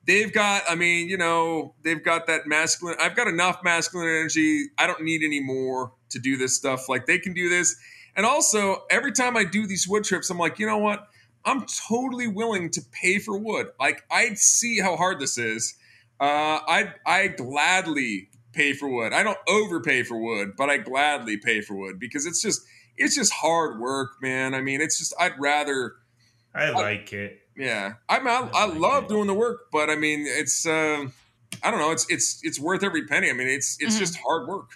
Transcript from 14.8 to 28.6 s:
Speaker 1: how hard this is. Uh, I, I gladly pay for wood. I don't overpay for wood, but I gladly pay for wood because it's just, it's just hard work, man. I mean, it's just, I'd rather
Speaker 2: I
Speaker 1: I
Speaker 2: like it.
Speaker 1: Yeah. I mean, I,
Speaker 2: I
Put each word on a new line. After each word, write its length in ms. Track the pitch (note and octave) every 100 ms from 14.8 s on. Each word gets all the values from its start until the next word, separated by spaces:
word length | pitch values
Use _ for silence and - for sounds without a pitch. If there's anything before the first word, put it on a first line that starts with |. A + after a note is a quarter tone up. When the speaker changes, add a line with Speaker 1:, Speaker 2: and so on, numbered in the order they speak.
Speaker 1:
how 160 | F#3+ D#3+
hard 240 | F3+ F3+
this 160 | C3 -
is. 380 | A2+ A2 A2+ - _ - _ _
Uh, 400 | C#3 D3 D3+ D#3 -
I, 260 | F3 G3+ - -
I 220 | F3+ F#3+
gladly 1000 | - B2+ C#3+ D#3 F#3 F3 D3 B2 G2+ G2 _ _
pay 220 | - C#3+
for 160 | C#3 C#3+
wood. 240 | B2 A2+
I 100 | C3+
don't 160 | G#3+ G3 -
overpay 560 | G3+ G#3 E3+ D#3 B2+
for 140 | A#2+ A#2
wood, 400 | A2+ A2 G2+ G2
but 120 | C#3
I 60 | C#3+
gladly 600 | A2+ C3 D3 C#3+ A#2 G#2
pay 240 | A#2+ A2
for 120 | G2+ G2
wood 240 | G2 F#2
because 260 | A2 D3 D3+
it's 160 | E3+
just, 220 | A3 - - - _ -
it's 160 | C#4+
just 200 | D4+ G#3
hard 480 | - D#3 E3 D#3 A2
work, 300 | A#2+ C3+ C3 -
man. 340 | C3+ C3 C3 C3
I 60 |
mean, 180 | C3+ C3+
it's 180 | D#3 -
just, 160 | D#3+ -
I'd 180 | F3 C3+
rather 580 | C#3+ D3 D3 C3+ A#2+ - _ _ _ _ _
Speaker 2:
I 140 | C#3 D3+
Speaker 1:
I 20 |
Speaker 2:
like 420 | B2+ G#2 G#2 -
it. 300 | G#2 G2+ - _ -
Speaker 1:
Yeah. 380 | C3+ A2 G2 A2 -
I 120 | A3+
mean, 100 | C4
I, 200 | A#3+ B3
Speaker 2:
I 80 | E3